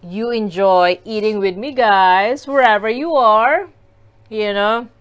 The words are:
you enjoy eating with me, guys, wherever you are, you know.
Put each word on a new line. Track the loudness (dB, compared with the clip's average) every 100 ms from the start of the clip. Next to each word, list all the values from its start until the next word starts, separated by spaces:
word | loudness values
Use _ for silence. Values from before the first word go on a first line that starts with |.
you | -12 -10 -6
enjoy | -6 -6 0 2 4 2 0 -6
eating | -4 -4 -2
with | -4 -4
me, | -10
guys, | -2 2 4 4 4 0 -4 -2
wherever | 2 2 2 -2
you | -6 -2 0
are, | 2 4 2 -2 -6 _ _ _ _ _ _
you | -6 -4
know. | -2 -2 -2 -6 _